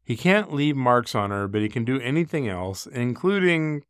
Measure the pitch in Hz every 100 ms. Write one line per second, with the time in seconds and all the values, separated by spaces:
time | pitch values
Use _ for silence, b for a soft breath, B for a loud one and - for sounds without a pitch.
0 | - 120 175 202 202 143 147 139 123 123
1 | 120 113 101 101 101 107 107 120 117 131
2 | 120 151 160 160 120 90 92 95 - 131
3 | 123 123 185 202 180 165 156 147